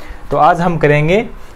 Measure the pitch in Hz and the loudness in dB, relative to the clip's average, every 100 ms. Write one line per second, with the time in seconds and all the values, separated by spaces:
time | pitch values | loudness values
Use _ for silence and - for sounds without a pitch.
0 | - - - 143 151 170 175 160 147 147 | -14 -14 -4 2 2 2 0 0 2 2
1 | 156 202 233 - - | 2 0 0 -10 -16